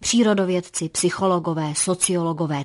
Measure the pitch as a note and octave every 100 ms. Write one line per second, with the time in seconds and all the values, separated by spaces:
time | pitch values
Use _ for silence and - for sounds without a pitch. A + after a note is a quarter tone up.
0 | - A#3 G#3+ G3+ F#3 F3+ F3 - D#3+ -
1 | F3+ - F#3+ F3 E3+ D#3+ D3+ D3 - F3+
2 | - F3+ E3 D#3+ D#3+ C#3+